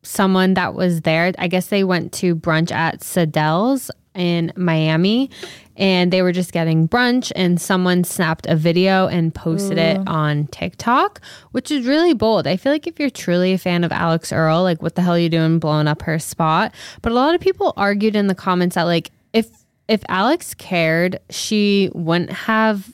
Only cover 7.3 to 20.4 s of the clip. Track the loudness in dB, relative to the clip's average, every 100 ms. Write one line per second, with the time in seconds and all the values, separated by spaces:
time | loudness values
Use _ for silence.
7.3 | -2 0 0 0 0 2 2 0 -2 -2
8.3 | -2 -2 0 2 2 2 2 2 0 -2
9.3 | -2 -4 -2 -2 0 0 0 -2 -2 0
10.3 | 0 -4 -6 -10 -6 0 0 0 -4 -20
11.3 | -20 -8 -8 -4 -4 0 2 2 2 2
12.3 | 2 0 -2 0 -2 -4 -4 -4 -4 -2
13.3 | 0 2 0 0 -2 -2 -2 0 -2 -2
14.3 | 0 2 2 2 0 -4 -2 0 2 2
15.3 | 2 2 2 0 0 0 -2 -4 -4 -6
16.3 | -2 0 2 0 -6 -20 -8 -2 0 2
17.3 | 2 0 0 -2 0 0 2 0 2 0
18.3 | 0 0 0 0 0 0 0 -4 _ _
19.3 | -2 -2 _ _ _ -4 -4 -2 0 0
20.3 | 0